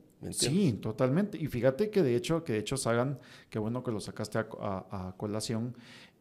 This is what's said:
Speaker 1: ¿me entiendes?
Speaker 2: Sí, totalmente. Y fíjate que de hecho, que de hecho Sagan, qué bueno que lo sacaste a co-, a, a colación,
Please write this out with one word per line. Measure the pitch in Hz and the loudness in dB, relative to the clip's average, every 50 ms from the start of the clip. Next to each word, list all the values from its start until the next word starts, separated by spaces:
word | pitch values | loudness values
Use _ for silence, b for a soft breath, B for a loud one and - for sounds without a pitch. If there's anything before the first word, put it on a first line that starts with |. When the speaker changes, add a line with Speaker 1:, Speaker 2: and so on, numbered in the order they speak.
| - _ _ _ | -20 _ _ _
Speaker 1:
¿me | - 92 | -10 -6
entiendes? | - - 123 120 147 196 | -2 0 2 2 4 4
Speaker 2:
Sí, | 208 143 107 | 4 4 4
totalmente. | - - 113 107 - 131 127 139 175 208 202 - | 2 -2 -4 0 2 2 4 4 2 2 0 -2
Y | 156 156 127 | -4 -4 -2
fíjate | 127 120 110 135 131 - 214 214 | 0 4 4 4 4 4 0 2
que | 214 196 | 4 4
de | 180 127 120 | 4 4 4
hecho, | 120 120 - 160 165 165 | 2 2 2 0 0 0
que | - 113 | 0 -2
de | 107 | -2
hecho | 104 - 139 131 | 0 -2 -4 -2
Sagan, | - 117 117 117 123 139 139 B B B B B B _ | 0 2 2 2 2 0 -2 B B B B B B _
qué | - 113 | -4 -4
bueno | 107 113 120 127 | -2 -2 -4 -4
que | 123 123 | -4 -4
lo | 110 101 | -4 -4
sacaste | - - - - 110 - - 117 | -6 -8 -8 -8 -6 -2 -2 -2
a | 110 - | -2 -2
co-, | - - | -6 -6
a, | - 104 98 95 - - 107 95 92 92 | -4 -4 -4 -4 -6 -6 -8 -6 -6 -8
a | - - | -6 -6
colación, | 110 107 101 110 - - 117 110 117 127 120 B B B B B B B B _ | -4 -4 -2 -4 -2 -2 -2 -2 -2 -4 -8 B B B B B B B B _